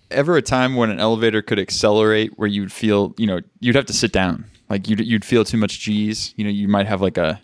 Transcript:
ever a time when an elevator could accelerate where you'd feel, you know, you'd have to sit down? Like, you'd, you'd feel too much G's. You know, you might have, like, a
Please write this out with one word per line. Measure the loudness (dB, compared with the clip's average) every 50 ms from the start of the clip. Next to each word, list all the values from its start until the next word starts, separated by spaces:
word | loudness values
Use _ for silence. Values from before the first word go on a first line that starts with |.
| _ -4
ever | -2 0 2 2 2 2
a |
time | 2 2 0 0 2 2 2
when | 0 0 0
an | 0 0
elevator | 0 0 2 2 2 2 2 0
could | 0 -2 -2 -2
accelerate | -2 -2 -2 0 2 2 4 4 4 4 4 2 0 -2 -4 -4
where | -4 -2
you'd | -2 -2 -4 -6
feel, | -6 -4 0 2 2 2 2 0 -2 -2
you | -2
know, | -2 -2 -2 -6 _ _ -4
you'd | 0 2 2
have | 2 2
to | 0 -2
sit | -2 -2 0
down? | 2 2 0 0 -2 -4 -8 -16 _ _ _ -6
Like, | -6 -4 -2 -2
you'd, | -2 0
you'd | 0 0 -2 -2 0
feel | 2 2 2 2
too | 2 0
much | -2 -2 -2 -4 -6
G's. | -6 -4 -2 -2 -2 -2 -4 -6 -8 -10 -8
You | -6 -6
know, | -4
you | -4 -2 0 0
might | 2 2 0 0
have, | -2 -2
like, | -2 -2 0 0
a | -2 -2 -2 -6